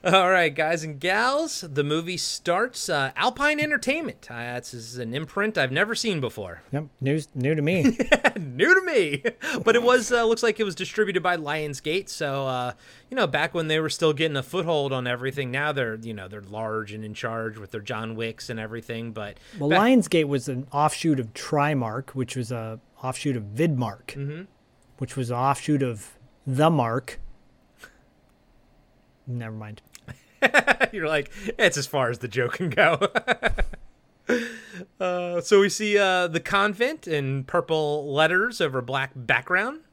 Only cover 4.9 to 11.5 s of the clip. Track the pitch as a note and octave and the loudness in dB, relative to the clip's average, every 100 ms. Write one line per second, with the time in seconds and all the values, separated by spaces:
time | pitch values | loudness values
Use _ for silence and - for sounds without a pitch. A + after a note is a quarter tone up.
4.9 | B2 A#2 C3 D#3+ - G#3+ G#3 C3 C#3 G#3 | -10 -6 -6 -4 -2 0 0 0 2 0
5.9 | A3 A#3+ E3 B2+ - F#2 E2 - C#3+ D3+ | 0 0 0 -2 -6 -10 -12 -6 -6 -6
6.9 | _ C3 D#3 - C#3 C3 D#3 D3 F3+ F#3 | _ 0 0 -2 -2 0 2 2 4 4
7.9 | - - D4 - A3 D3+ B2 B3+ F#4+ F4+ | 2 2 4 2 -2 -8 0 4 4 4
8.9 | C#4 D#3+ C#3+ - - D#4 B3+ G3+ A#3 A#3+ | 2 2 0 -4 -4 -6 0 4 4 6
9.9 | B3+ A3 A#3+ A3+ A3+ A#3 G#3+ G#3 D3+ F#3 | 4 4 2 2 4 2 2 -2 -2 -6
10.9 | - G#3+ F3+ F3 F3 D3 | 0 0 2 0 0 -2